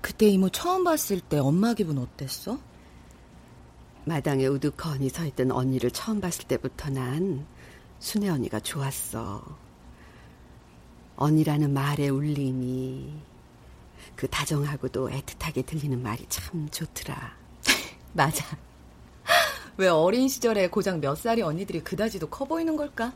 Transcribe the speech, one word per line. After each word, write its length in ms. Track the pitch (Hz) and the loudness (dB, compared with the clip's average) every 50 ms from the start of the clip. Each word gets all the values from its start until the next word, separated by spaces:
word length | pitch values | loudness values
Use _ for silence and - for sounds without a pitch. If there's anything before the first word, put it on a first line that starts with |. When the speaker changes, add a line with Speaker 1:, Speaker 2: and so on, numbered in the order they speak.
| - | -8
Speaker 1:
그때 220 | - - - 220 | -10 2 6 6
이모 240 | 208 196 190 190 185 | 6 8 6 4 2
처음 340 | - - - 349 370 381 370 | 0 -2 0 0 2 2 4
봤을 340 | 349 320 302 - - 202 180 | 4 2 2 0 -2 -2 -4
때 200 | - - 160 147 | -2 0 0 2
엄마 340 | 131 135 147 180 202 233 | 4 4 4 4 4 2
기분 240 | 233 - 202 160 151 | 2 0 0 0 0
어땠어? 600 | 135 123 123 - - 143 131 - - - - 226 320 - - - - - - - - - - - - - - - - - - - - - - - - - - - - - | -2 -4 -6 -8 -10 -10 -8 -8 -8 -6 -8 -8 -8 -10 -16 -20 -20 -20 -20 -20 -20 -20 -20 -20 -20 -20 -20 -20 -20 -20 -20 -20 -20 -20 -20 -20 -20 -20 -20 -20 -10 -6
Speaker 2:
마당에 420 | 147 165 147 135 156 143 135 135 | -4 -4 0 0 2 2 4 4
우두커니 640 | 131 139 135 135 147 139 - - 165 147 131 135 131 | 2 2 2 0 -2 -4 -2 -6 -6 -2 -2 -2 -2
서 160 | - - 170 | -2 -2 -6
있던 260 | 147 - - 127 131 | -4 0 0 2 2
언니를 400 | 127 127 127 131 131 127 - - | 2 2 2 2 0 2 0 0
처음 280 | - - - - 220 208 | -2 -2 -4 -2 -2 -2
봤을 240 | 190 175 170 - - | -2 -2 -4 -6 -4
때부터 460 | - - - - 135 - - - 151 | -2 -2 -2 -2 -6 -8 -6 -6 -4
난 560 | 135 135 131 123 131 156 185 196 160 131 147 - - - - - - - - - - - | -4 -2 -2 -2 -2 -2 0 -2 -2 -4 -6 -10 -16 -20 -20 -20 -20 -20 -20 -20 -20 -12
순애 280 | - - - 214 202 196 | -10 -4 -2 0 0 0
언니가 320 | 165 135 113 - - 107 | 0 0 0 -2 -4 -4
좋았어. 840 | - - - 147 135 139 135 - - - - 110 113 95 98 - - - - - - - - - - - - - - - - - - - - - - - - - - - - - - - - - - - - | -6 -4 -6 -4 -4 -4 -4 -6 -8 -8 -6 -6 -6 -6 -8 -10 -10 -14 -18 -18 -20 -20 -20 -20 -20 -20 -20 -20 -20 -20 -20 -20 -20 -20 -20 -20 -20 -20 -20 -20 -20 -20 -20 -20 -20 -20 -20 -20 -20 -20 -4
언니라는 560 | - 139 147 156 156 156 156 147 147 151 139 | 0 2 4 6 6 6 4 4 2 2 2
말의 380 | 139 139 135 143 143 143 143 143 | 2 2 2 0 0 0 2 2
울림이, 1040 | 135 135 147 151 147 143 139 131 131 127 127 123 127 131 131 131 131 135 131 139 151 151 147 - - - - - - - - - - - - - - - - - - | 2 2 0 0 0 0 0 -2 -2 -2 -2 -2 -2 -4 -4 -6 -6 -8 -10 -10 -12 -14 -14 -18 -20 -20 -20 -20 -20 -20 -20 -20 -20 -20 -20 -20 -20 -20 -20 -20 -10
그 140 | - - 131 | -6 -6 -4
다정하고도 800 | - - 147 - 160 143 143 147 147 135 - 131 - - 131 - | -4 -4 -2 0 0 0 0 -2 -2 -4 -6 -4 -2 -2 -2 -2
애틋하게 560 | - 135 - - - - - 160 156 131 131 | -4 -6 -8 -8 -10 -6 -6 -4 -2 -4 -4
들리는 380 | - - 156 139 147 131 120 | -2 -4 -4 -2 -2 -2 -2
말이 240 | 127 110 107 120 - - | -2 -4 -6 -6 -6 -8
참 400 | - - - - - 170 151 147 | -8 -8 -8 -6 -6 -6 -6 -6
좋더라. 680 | - - 160 - - - - - 135 143 - - - - - - - - - | -6 -8 -8 -8 -8 -12 -10 -8 -10 -10 -10 -12 -14 -16 -20 -20 -20 -4 0
Speaker 1:
<laughs> 480 | - - - - - - - - - | 0 2 2 0 -10 -14 -18 -20 -8
맞아. 320 | - - 143 147 160 - - - - - - - - - - - - - - - - - - - - - - - - - - - - - | 2 4 4 4 4 -2 -4 -6 -10 -14 -14 -20 -20 -20 -20 -20 -20 -20 -20 -20 -20 -14 0 4 4 4 4 4 -2 -8 -14 -14 -2 2
왜 100 | 190 185 | 4 6
어린 400 | 170 156 160 180 208 247 262 269 | 6 6 6 6 6 4 4 2
시절에 400 | 269 - - 233 220 208 185 175 | 2 2 2 2 4 4 4 4
고작 320 | - 214 185 196 185 160 | 2 2 0 2 0 0
몇 140 | 147 139 143 | 0 0 -2
살이 260 | 156 - 233 233 233 | 0 0 2 2 2
언니들이 420 | 208 160 151 170 202 - - 165 | 2 0 0 -2 -4 -4 -6 -6
그다지도 460 | 160 - - 165 214 226 220 190 160 151 | -6 -4 -2 -2 -2 -2 -2 -4 -8 -8
커 160 | - - 277 | -6 -6 -4
보이는 320 | 269 320 330 330 320 311 | -2 -2 0 0 0 0
걸까? 340 | 302 294 294 - - 226 240 262 | 0 -2 -4 -4 -6 -6 -6 -6